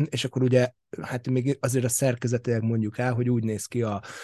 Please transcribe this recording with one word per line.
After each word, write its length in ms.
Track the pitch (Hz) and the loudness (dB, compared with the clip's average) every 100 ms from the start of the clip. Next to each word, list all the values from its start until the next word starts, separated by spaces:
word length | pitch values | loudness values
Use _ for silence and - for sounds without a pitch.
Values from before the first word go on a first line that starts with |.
| 151 | -2
és 160 | 120 | -2
akkor 180 | 127 131 | -2 0
ugye, 280 | 127 127 123 _ - - | 4 4 4 _ -16 -12
hát 260 | - 123 131 | -6 -6 0
még 300 | 127 131 139 | 0 0 0
azért 240 | 127 127 | 0 2
a 40 | 120 | 0
szerkezetileg 760 | - 135 120 117 120 120 113 | 2 0 2 0 -2 0 0
mondjuk 360 | 113 113 107 - | 0 0 -2 -2
el, 140 | 127 | -2
hogy 180 | 120 123 | 0 2
úgy 140 | 120 | 2
néz 200 | 113 104 | 0 -4
ki 180 | - 120 | -4 -2
a 200 | 110 101 - - | -2 -4 -8 -16